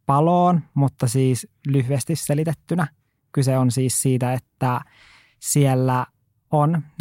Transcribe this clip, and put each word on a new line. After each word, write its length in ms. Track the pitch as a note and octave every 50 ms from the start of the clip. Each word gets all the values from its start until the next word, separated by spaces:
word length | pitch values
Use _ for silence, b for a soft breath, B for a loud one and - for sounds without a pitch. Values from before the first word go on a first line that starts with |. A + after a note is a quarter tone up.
| -
paloon, 540 | - C3+ C#3+ D#3+ E3+ F3 F3 F3+ F3+ F3+ D#3+ - _ -
mutta 340 | C#3 C#3 C3 - - C3 A#2+
siis 380 | A2 C3+ C3+ C3 B2+ - - - _ _ -
lyhyesti 500 | C#3 C3+ C#3 B2 B2+ C#3+ C3 - - E3
selitettynä 680 | - - - D3 D3+ D#3+ E3 D3 - _ - E3 F3+ - - _ _ _ _ _ _ _ _ -
kyse 260 | C#3+ C3 C3+ C3 C3
on 120 | B2+ B2+
siis 320 | A#2 C3 C3 B2 - - -
siitä, 300 | C3+ B2+ A#2+ B2+ B2 B2+
että 480 | C3 _ _ _ - C3+ B2+ B2 B2+ D3 b b b b b b b b b b b
siellä 640 | - - - D3 C#3+ C3+ C3 B2+ B2+ B2+ B2+ B2+ B2 - _ _ _ _ _ _ _ -
on 320 | D#3 D3+ D3 D#3 E3+ D#3+ - - _ -